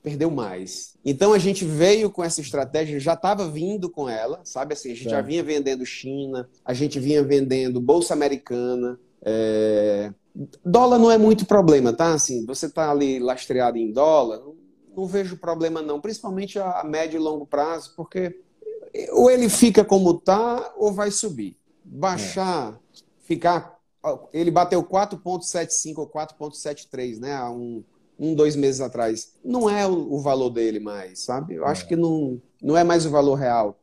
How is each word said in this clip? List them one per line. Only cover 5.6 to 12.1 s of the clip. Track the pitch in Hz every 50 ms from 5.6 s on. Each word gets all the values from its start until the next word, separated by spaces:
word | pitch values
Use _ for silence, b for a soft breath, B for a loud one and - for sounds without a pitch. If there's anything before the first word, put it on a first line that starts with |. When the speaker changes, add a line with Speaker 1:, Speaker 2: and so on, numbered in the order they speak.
| 139 135 135 127 127
Speaker 1:
China, | 120 - - - 131 135 139 139 135 135 127 123 _ _ _ _
a | - 127
gente | 123 147 147 147 143
vinha | 127 139 151 147 143
vendendo | 131 143 139 135 131 127 131 131 127 123 123
Bolsa | 123 123 151 175 170 - 175
Americana. | 151 147 143 139 127 _ - 123 120 123 123 127 123 123 123 123 123 _ _ _ _ -
É... | 107 110 110 110 110 107 107 107 107 107 104 104 107 104 101 104 104 101 _ _ _ _ - 143 - - - _
Dólar | 180 175 233 254 247 240 240
não | 226 233
é | 226
muito | 220 214 220 220 214 202
problema, | - 214 208 190 160 151 139 127 120 113
tá? | - 165 165